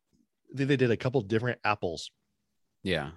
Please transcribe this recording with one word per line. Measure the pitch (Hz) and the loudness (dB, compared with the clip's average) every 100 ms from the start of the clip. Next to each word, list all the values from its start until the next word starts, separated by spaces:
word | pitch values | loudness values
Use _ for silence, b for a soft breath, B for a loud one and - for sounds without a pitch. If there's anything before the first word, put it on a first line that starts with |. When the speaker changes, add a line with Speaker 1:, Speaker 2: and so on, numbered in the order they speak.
| _ _ _ _ _ | _ _ _ _ _
Speaker 1:
I | 131 | -4
think | 135 | 0
they | 139 | 2
did | 127 | 4
a | 107 | 2
couple | 131 131 | 0 -2
different | 98 110 123 - | 0 0 0 -2
apples. | 104 107 92 78 - _ _ _ _ _ _ _ | -2 0 -2 -6 -12 _ _ _ _ _ _ _
Speaker 2:
Yeah. | 95 82 71 | -2 -2 -2